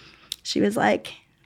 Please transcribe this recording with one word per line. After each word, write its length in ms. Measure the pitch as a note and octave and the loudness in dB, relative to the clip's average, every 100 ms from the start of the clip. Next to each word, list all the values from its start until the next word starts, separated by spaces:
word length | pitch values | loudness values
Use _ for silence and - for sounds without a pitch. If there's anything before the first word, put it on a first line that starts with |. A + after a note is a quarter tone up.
| - - - - | -20 -20 -14 -12
she 180 | - - | -4 0
was 160 | G3+ A3 | 0 2
like, 380 | G#3+ - - - _ _ | 2 0 -4 -18 _ _